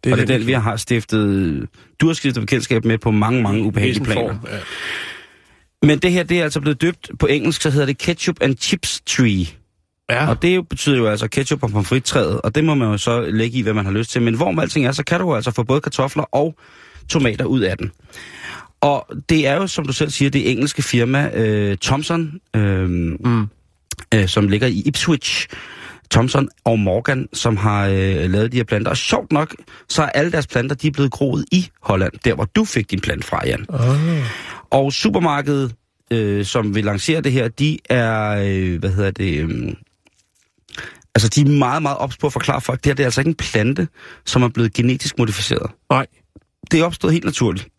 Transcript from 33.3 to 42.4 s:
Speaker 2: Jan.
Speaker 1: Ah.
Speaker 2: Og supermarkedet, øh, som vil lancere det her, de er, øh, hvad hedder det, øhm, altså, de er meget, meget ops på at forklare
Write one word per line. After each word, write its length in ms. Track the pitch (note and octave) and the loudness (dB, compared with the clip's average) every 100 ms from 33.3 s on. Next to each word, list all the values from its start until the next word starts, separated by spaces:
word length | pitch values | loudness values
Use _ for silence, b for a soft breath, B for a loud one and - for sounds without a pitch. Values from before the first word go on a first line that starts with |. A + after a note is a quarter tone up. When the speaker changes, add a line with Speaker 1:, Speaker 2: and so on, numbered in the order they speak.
| F2 - | -4 -2
Speaker 2:
Jan. 200 | - G2+ | -4 -4
Speaker 1:
Ah. 520 | D3 A#2+ C#3+ D#3+ D#3+ B2 G#2+ B B B | 0 2 2 2 0 -2 -8 B B B
Speaker 2:
Og 220 | C3+ C3+ | 2 2
supermarkedet, 840 | C3+ - G3+ E3+ C#3+ C#3+ C#3 C3+ A2+ _ _ _ | 0 0 2 0 0 0 0 -2 -6 _ _ _
øh, 340 | A#2 G#2 G2+ | -2 0 0
som 300 | G2 B2 G#2+ | 0 -2 0
vil 100 | G2+ | 0
lancere 360 | G2+ G2+ - D#3+ | 0 -2 0 0
det 120 | C#3 | 2
her, 160 | C3 A2+ | 0 0
de 300 | - D3 D#3 - | 0 0 0 0
er, 420 | B2+ A2+ A2 G#2+ G#2 G2 | 0 2 0 0 0 0
øh, 320 | F#2+ F#2 E2+ | 0 0 0
hvad 120 | F#2+ | 0
hedder 180 | F#2+ G2 | 0 0
det, 280 | F#2+ F#2+ D2 | 0 -2 0
øhm, 380 | E2 A#1+ A#1+ - - _ _ _ _ _ _ _ _ B B B B | -2 -2 -4 -8 -16 _ _ _ _ _ _ _ _ B B B B
altså, 140 | - G#2 | 0 2
de 120 | C#3+ | 4
er 180 | C#3+ D3 | 4 4
meget, 240 | B2+ D3 | 2 0
meget 160 | D3 C#3 | -2 -2
ops 180 | C3 - | -6 -4
på 100 | D3 | -4
at 60 | |
forklare 280 | C3 | -2